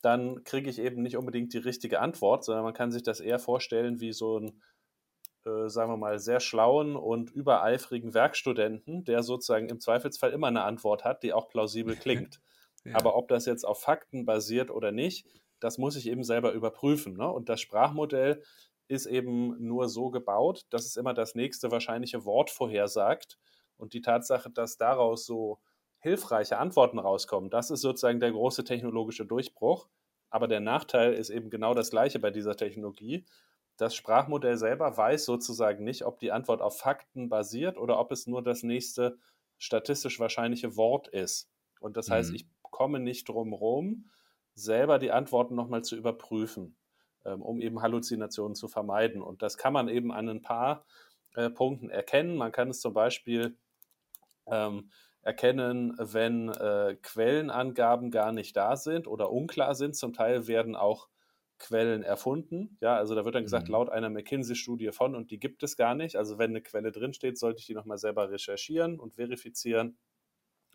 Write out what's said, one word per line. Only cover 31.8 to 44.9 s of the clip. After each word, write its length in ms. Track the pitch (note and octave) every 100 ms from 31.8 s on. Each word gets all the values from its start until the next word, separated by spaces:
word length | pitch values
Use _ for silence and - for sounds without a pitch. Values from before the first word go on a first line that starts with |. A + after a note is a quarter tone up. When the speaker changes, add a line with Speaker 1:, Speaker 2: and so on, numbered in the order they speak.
| A2+
Speaker 1:
Gleiche 300 | A2 C3+ C#3
bei 100 | G#2+
dieser 240 | G#2 G#2 G2+
Technologie. 720 | G#2 G#2 G#2 G2 A2 E3+ - _ _ _ _ -
Das 200 | A2+ -
Sprachmodell 640 | - A#2 C#3 D3 B2+ A#2
selber 380 | A2 C#3 D3+ A2+
weiß 300 | A2 D3+ D3
sozusagen 580 | B2 A#2+ A2+ A2 G#2
nicht, 220 | G#2+ B2+ -
ob 140 | -
die 120 | G#2+
Antwort 300 | A2 A2+ A2+
auf 160 | G#2 -
Fakten 500 | C3+ C#3+ - C3 A#2+
basiert 500 | A2 G2+ A#2 F3 F#3
oder 220 | A#2 A2+
ob 120 | A#2+
es 160 | C3+ -
nur 160 | B2
das 200 | B2 A#2+
nächste 540 | A#2 B2 B2 - B2 A#2+ _ _ _ -
statistisch 640 | - A2+ - C#3+ C3+ -
wahrscheinliche 580 | A2+ - A#2 A#2+ A#2+ G#2
Wort 300 | A2+ C#3 -
ist. 420 | G2 F2+ - - _ _ _
Und 180 | G#2+ G#2+
das 140 | G#2+
heißt, 200 | A2+ E2+
Speaker 2:
Mhm. 40 | F2
Speaker 1:
ich 120 | - _
komme 380 | - - C3 C#3+
nicht 300 | B2 B2 -
drum 240 | A2+ A2
rum, 560 | G2 G#2+ C3 F#3 A#3 - _ _ _ _
selber 460 | - G#2 A2 C#3+